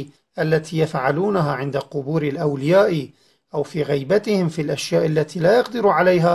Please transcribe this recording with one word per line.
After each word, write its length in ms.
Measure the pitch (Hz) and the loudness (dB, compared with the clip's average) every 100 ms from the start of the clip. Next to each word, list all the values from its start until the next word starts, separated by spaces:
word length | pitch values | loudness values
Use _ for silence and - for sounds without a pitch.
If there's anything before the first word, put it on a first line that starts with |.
| 139 _ _ - | -6 _ _ -6
التي 400 | 156 156 156 160 | 0 0 0 -2
يفعلونها 720 | 151 147 131 147 202 190 147 | -2 0 0 0 0 0 -2
عند 240 | 131 139 135 | -2 -4 -6
قبور 460 | - 147 135 160 | -6 -8 -4 -2
الأولياء 840 | 147 143 151 139 143 190 214 160 127 _ _ _ _ | -2 -2 -4 -2 2 4 4 0 -6 _ _ _ _
أو 80 | 147 | -6
في 200 | 143 160 | -6 -4
غيبتهم 680 | 139 143 135 202 208 190 170 | -2 -2 0 0 0 0 0
في 140 | 165 | -2
الأشياء 440 | 151 143 - 170 165 | -4 -6 -2 0 2
التي 320 | 156 151 180 | 0 -2 0
لا 180 | 170 240 | 2 2
يقدر 300 | 233 233 202 | 2 0 2
عليها 440 | 160 180 180 170 | 4 4 4 4